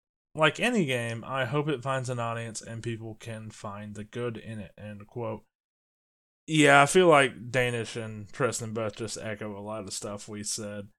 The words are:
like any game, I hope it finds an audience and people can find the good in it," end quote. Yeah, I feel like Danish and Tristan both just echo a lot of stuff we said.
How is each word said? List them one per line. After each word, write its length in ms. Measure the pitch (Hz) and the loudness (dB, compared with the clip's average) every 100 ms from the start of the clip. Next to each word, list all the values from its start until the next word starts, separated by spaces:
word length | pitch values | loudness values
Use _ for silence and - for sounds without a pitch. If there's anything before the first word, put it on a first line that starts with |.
| _ _ _ - | _ _ _ 2
like 240 | 156 - | 2 4
any 260 | 226 247 151 | 0 2 2
game, 380 | 127 117 113 107 | 0 -2 -6 -6
I 200 | 135 123 | -4 -2
hope 220 | 143 147 | 0 0
it 140 | 139 | -2
finds 280 | 127 131 127 | -2 -2 -2
an 100 | 123 | -4
audience 420 | 117 117 117 107 | -4 -6 -8 -10
and 220 | - 113 | -10 -8
people 320 | 113 110 113 107 | -6 -6 -8 -14
can 340 | - 110 110 | -12 -12 -12
find 460 | - 107 101 107 104 | -12 -12 -10 -12 -12
the 80 | |
good 340 | 104 120 120 110 | -10 -6 -6 -6
in 220 | - 110 | -10 -12
it," 140 | 92 - | -12 -14
end 300 | 104 104 104 | -14 -14 -14
quote. 360 | - 113 107 - _ _ _ _ _ _ _ _ _ - | -8 -8 -8 -12 _ _ _ _ _ _ _ _ _ 0
Yeah, 380 | 156 147 143 | 6 8 10
I 20 | 143 | 8
feel 220 | 185 180 | 8 8
like 420 | 147 135 - 120 | 8 8 2 -4
Danish 460 | 127 123 120 107 123 | 0 0 0 -4 -6
and 360 | 110 107 101 | -8 -10 -10
Tristan 420 | - 127 110 113 | -2 -2 -2 -6
both 220 | 110 110 - | -4 -4 -6
just 220 | 110 - | -8 -8
echo 400 | 110 104 107 98 | -8 -8 -10 -10
a 40 | |
lot 240 | 104 107 98 | -8 -8 -8
of 80 | |
stuff 340 | - 113 101 - | -10 -8 -10 -10
we 160 | 104 | -10
said. 460 | 104 - 104 104 101 | -8 -6 -8 -10 -12